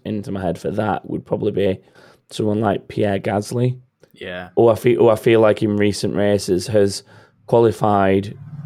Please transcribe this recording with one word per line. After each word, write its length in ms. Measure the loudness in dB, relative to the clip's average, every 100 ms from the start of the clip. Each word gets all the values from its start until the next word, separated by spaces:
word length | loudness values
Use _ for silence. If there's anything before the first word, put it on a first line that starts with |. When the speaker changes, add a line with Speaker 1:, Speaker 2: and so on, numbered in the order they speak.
Speaker 1:
into 260 | -8 -8 -8
my 100 | -6
head 180 | -4 -4
for 120 | -6
that 380 | -4 -4 -4 -6
would 140 | -10 -6
probably 240 | -4 -2
be 280 | 0 -2 -2 _ _ -20 _ _
someone 300 | -4 -2 0
like 280 | 0 -2 -4
Pierre 300 | -4 -2 -2
Gasly. 640 | -2 -4 -4 -2 -2 -4 _ _ _
Speaker 2:
Yeah. 380 | -18 -14 -12 -6 2
Speaker 1:
Who 120 | 4
I 60 |
feel, 260 | 4 2 4
who 80 | 4
I 80 | 4
feel 240 | 4 4
like 220 | 4 2
in 140 | 0 0
recent 380 | 0 0 -4
races 520 | 0 0 0 0 -4 0
has 340 | 2 2 -2 -14 -20 _ _ 0
qualified 920 | 4 4 2 0 2 2 2 -2 -12 -18 -6